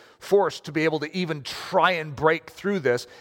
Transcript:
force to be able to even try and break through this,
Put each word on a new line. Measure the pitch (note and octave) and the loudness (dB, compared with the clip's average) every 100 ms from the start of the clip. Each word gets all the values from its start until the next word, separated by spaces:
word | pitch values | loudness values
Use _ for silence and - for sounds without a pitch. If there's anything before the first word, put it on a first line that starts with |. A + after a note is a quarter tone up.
| - _ | -20 _
force | - G3+ F3 - | 2 4 4 -2
to | - | -6
be | D#3 | -2
able | D#3+ D#3 | 0 0
to | D3+ F#3 | -4 -4
even | F3 D3+ | -4 -4
try | B2+ - - F#3 E3+ | -8 -12 -2 2 2
and | F3 D#3 | 2 -6
break | C#3 D#3 E3 - | 0 2 2 -4
through | - G3 G3+ | -8 -2 0
this, | C3 B2 - - | 2 0 -2 -16